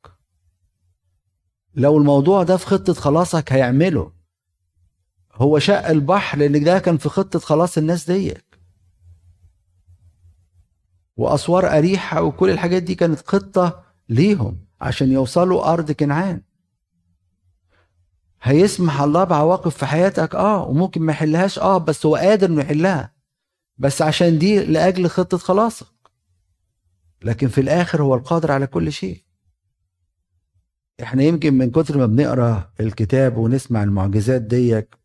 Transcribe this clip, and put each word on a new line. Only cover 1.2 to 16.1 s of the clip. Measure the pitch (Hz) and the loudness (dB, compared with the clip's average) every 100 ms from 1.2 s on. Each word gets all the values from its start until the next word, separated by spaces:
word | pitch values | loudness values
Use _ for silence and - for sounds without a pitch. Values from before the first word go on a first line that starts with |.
| _ _ _ _ _ | _ _ _ _ _
لو | - 131 151 | -2 2 4
الموضوع | 143 143 143 196 | 4 4 4 2
ده | 175 185 | 2 0
في | - | 0
خطة | 190 190 | -2 0
خلاصك | 170 147 151 180 165 147 | -2 0 0 0 -2 0
هيعمله. | 135 127 131 180 143 80 - _ _ _ _ _ _ _ _ _ _ _ | 0 2 2 2 0 -6 -12 _ _ _ _ _ _ _ _ _ _ _
هو | - 139 151 | 0 2 2
شق | 143 202 180 | 2 0 2
البحر | 160 143 196 - 143 | 0 2 0 -2 0
لأن | 143 147 | 0 2
ده | 147 190 | 2 2
كان | 180 165 | 2 0
في | 151 | -2
خطة | - 190 170 | -4 -4 -4
خلاص | - 151 175 170 | 0 0 0 0
الناس | 156 175 151 | -2 -2 -2
ديت. | 185 185 - _ _ _ _ _ _ _ - _ _ _ _ _ _ _ _ _ _ _ _ _ _ _ _ _ _ _ - | -4 -4 -8 _ _ _ _ _ _ _ -20 _ _ _ _ _ _ _ _ _ _ _ _ _ _ _ _ _ _ _ -4
وأسوار | 120 143 - 175 185 151 | -2 -2 0 0 2 2
أريحة | 160 190 - 165 | 2 0 -4 -4
وكل | 165 139 190 | -2 0 0
الحاجات | 170 170 180 | 0 -2 -2
دي | 175 | -4
كانت | 180 170 151 - | -2 -2 -2 -2
خطة | 196 196 190 180 170 - _ - | -4 -2 -2 -2 -2 -16 _ -4
ليهم | 113 185 202 107 85 - - | 0 2 2 -2 -8 -16 -12
عشان | 131 131 135 | -8 -2 0
يوصلوا | 131 127 175 180 185 - | 0 0 0 0 0 0
أرض | 170 151 | -2 -2
كنعان. | 151 147 | -2 -2